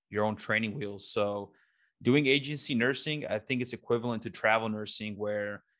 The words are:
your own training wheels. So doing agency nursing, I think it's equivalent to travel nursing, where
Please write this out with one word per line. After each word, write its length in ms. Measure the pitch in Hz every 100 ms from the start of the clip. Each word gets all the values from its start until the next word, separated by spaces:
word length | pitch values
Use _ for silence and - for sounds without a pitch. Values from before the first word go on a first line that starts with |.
| -
your 140 | 104
own 120 | 107 104
training 380 | - 110 110
wheels. 360 | 120 101 101 -
So 420 | 110 101 101 98 _ _ _ _ -
doing 240 | 120 143 135
agency 480 | 143 135 147 -
nursing, 520 | 120 123 131 156 151 -
I 140 | 107
think 220 | - 127
it's 100 | 127
equivalent 500 | 113 - 120 120 113
to 80 | 110
travel 380 | - 110 110 110
nursing, 480 | 107 107 - 107 98
where 480 | 104 104 104 101 _